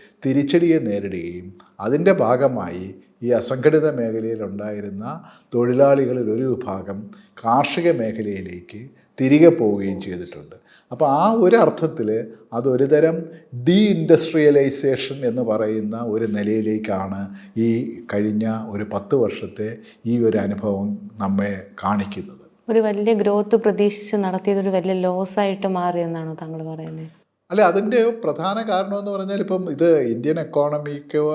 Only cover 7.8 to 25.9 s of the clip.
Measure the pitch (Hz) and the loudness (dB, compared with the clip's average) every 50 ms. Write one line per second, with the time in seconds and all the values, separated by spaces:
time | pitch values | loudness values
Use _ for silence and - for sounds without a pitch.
7.8 | 170 170 160 123 113 110 110 113 107 104 98 95 90 90 87 90 - - - 104 | 2 2 2 2 -2 -4 -4 -4 -6 -6 -6 -6 -8 -10 -12 -14 -16 -16 -18 -18
8.8 | 123 139 - _ _ _ _ - 131 135 143 151 165 165 165 - 117 104 101 101 | -18 -18 -20 _ _ _ _ 0 2 4 6 8 8 8 8 6 2 0 0 0
9.8 | 98 98 95 - - 92 87 87 87 - - 73 73 - - - _ _ _ _ | -2 -4 -4 -6 -8 -10 -10 -10 -10 -14 -16 -18 -20 -20 -20 -20 _ _ _ _
10.8 | _ - 123 - 156 139 139 151 180 220 226 233 185 185 233 240 180 151 151 - | _ -12 -2 0 0 2 2 4 2 2 4 4 6 6 6 6 6 4 2 0
11.8 | 160 156 160 - 110 107 110 113 113 - - - - - 113 120 123 135 127 127 | -4 -4 -4 -4 -2 -2 -2 -2 -4 -8 -14 -20 -16 -8 -6 -2 0 0 2 2
12.8 | 139 143 156 151 160 160 165 165 - - - - - - 127 120 123 160 180 208 | 2 4 4 4 4 4 2 -2 -8 -10 -16 -20 -20 -14 -10 -2 2 4 4 6
13.8 | 214 208 185 165 156 160 165 156 - - - 160 147 147 147 143 139 135 139 - | 4 4 2 2 6 6 6 6 4 0 2 4 6 6 6 6 4 2 0 0
14.8 | - 135 127 127 - - 135 139 135 120 113 127 120 113 107 110 110 107 110 110 | 0 0 0 0 -4 -8 -8 -4 -4 -2 -2 -2 -2 -2 0 0 0 -2 -2 -4
15.8 | 104 104 110 117 120 117 107 113 113 104 104 104 101 104 110 110 107 107 107 104 | -4 -6 -6 -6 -6 -4 -2 -2 -2 -2 -2 -2 -2 0 0 0 0 -2 -2 -4
16.8 | 107 107 98 95 95 95 98 98 98 98 - - - - - 113 113 117 117 120 | -2 -4 -4 -4 -4 -6 -6 -8 -8 -10 -12 -16 -18 -10 -4 -2 0 0 0 0
17.8 | - - - - - - 104 104 107 107 104 107 110 110 110 113 110 113 104 101 | -2 -6 -10 -12 -10 -6 -2 -2 -2 0 0 -2 -2 -2 -4 -4 -6 -8 -8 -8
18.8 | 107 - 107 101 - - 143 131 113 98 - - 107 87 - - 107 110 113 - | -8 -6 -6 -8 -4 0 0 2 2 0 -2 -6 -12 -12 -10 -8 -8 -8 -8 -12
19.8 | - - - _ - 113 120 120 117 110 110 104 98 101 101 98 110 104 98 98 | -18 -20 -20 _ -4 -2 0 2 2 2 2 2 0 -2 -4 -4 -2 -2 -2 -2
20.8 | 101 104 104 - - - - - 98 98 98 98 101 104 98 92 - - - - | -2 -4 -6 -8 -10 -16 -10 -6 -4 -2 0 0 -2 -2 -4 -8 -10 -16 -14 -6
21.8 | - 101 104 101 95 - - - - - - - - _ _ _ - - 220 226 | -4 -2 -2 -2 -2 -4 -8 -12 -12 -14 -18 -20 -20 _ _ _ -6 0 2 2
22.8 | 220 214 202 202 208 226 226 202 196 208 202 208 208 208 233 220 226 214 185 190 | 2 2 0 0 0 0 2 2 2 2 2 0 2 2 2 4 4 2 2 2
23.8 | 208 208 208 - - - 214 202 196 185 180 185 185 202 196 196 190 196 190 185 | 2 0 0 -2 -8 -4 -4 -2 -2 -2 -4 -2 0 0 0 0 0 0 0 0
24.8 | 170 190 190 185 185 185 180 185 196 185 190 214 202 196 190 196 196 196 185 180 | 0 0 -2 0 0 0 0 -2 -4 -2 -2 0 0 0 -2 -2 -2 -2 -2 0
25.8 | 175 175 | -2 -2